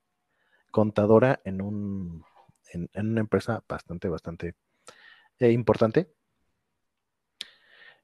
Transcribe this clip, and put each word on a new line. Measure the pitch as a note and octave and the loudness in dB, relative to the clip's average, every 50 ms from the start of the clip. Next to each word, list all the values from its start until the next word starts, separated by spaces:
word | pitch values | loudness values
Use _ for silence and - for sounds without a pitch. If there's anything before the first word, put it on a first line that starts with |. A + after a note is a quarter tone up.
| _ _ _ _ _ _ _ _ _ _ _ _ _ _ | _ _ _ _ _ _ _ _ _ _ _ _ _ _
contadora | - - G#2+ G#2+ G#2 - G#2 G#2 A2 A2 A#2+ C3 C#3 - - | 0 0 0 2 2 0 4 6 6 6 6 6 2 0 -4
en | F#2+ F#2+ F#2+ | -8 -8 -8
un, | G2 G#2 G#2 G#2 G#2 G2+ G2 F#2+ F#2 F2 E2 D#2+ D#2+ _ _ _ _ _ _ _ _ _ - | -6 -6 -6 -6 -6 -6 -6 -8 -8 -10 -12 -14 -16 _ _ _ _ _ _ _ _ _ -10
en, | F2 E2+ - - | -10 -10 -10 -8
en | - G#2+ A2 | -6 -4 -2
una | A2+ A2+ | -2 -2
empresa | A2 G#2+ - G2 - - A2+ F#2+ - - | -2 0 0 -2 -2 -2 -8 -8 -8 -10
bastante, | - - - - F2 F2 - G2 | -12 -12 -10 -12 -14 -8 -6 -6
bastante, | E2 E2 - - E2+ E2+ - E2+ - _ _ _ _ _ _ - - _ - - - _ _ _ _ - | -6 -6 -8 -12 -14 -10 -10 -12 -12 _ _ _ _ _ _ -20 -20 _ -20 -20 -20 _ _ _ _ 0
eh, | B2+ A#2+ | 2 2
importante, | A#2 A#2+ A2+ - A2 - A#2 A2 G#2+ - F#3 - _ _ _ _ _ _ _ _ _ _ _ _ _ _ _ _ _ _ _ _ _ _ _ _ _ - - - - _ _ _ _ - - - - _ | 4 2 2 2 2 2 2 2 2 0 -2 -2 _ _ _ _ _ _ _ _ _ _ _ _ _ _ _ _ _ _ _ _ _ _ _ _ _ -18 -18 -18 -18 _ _ _ _ -20 -20 -20 -20 _